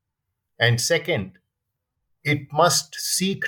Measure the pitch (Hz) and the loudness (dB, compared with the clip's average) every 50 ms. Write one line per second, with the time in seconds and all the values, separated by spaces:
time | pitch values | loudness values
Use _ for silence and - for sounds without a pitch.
0 | _ _ _ _ _ _ _ _ _ _ _ - 117 120 120 117 - - 170 160 | _ _ _ _ _ _ _ _ _ _ _ 2 2 2 2 2 0 0 0 -2
1 | 160 - 165 117 95 92 - _ _ _ _ _ _ _ _ _ _ _ _ _ | 0 -2 -4 -4 -4 -8 -12 _ _ _ _ _ _ _ _ _ _ _ _ _
2 | _ _ _ _ - 143 147 147 - - - 151 170 175 170 - - - - - | _ _ _ _ -4 -2 -2 -2 -4 -4 2 4 4 4 4 0 -4 -6 -12 -10
3 | - - - - 185 190 196 - - | -8 -4 -4 -2 -2 -2 -2 -4 -6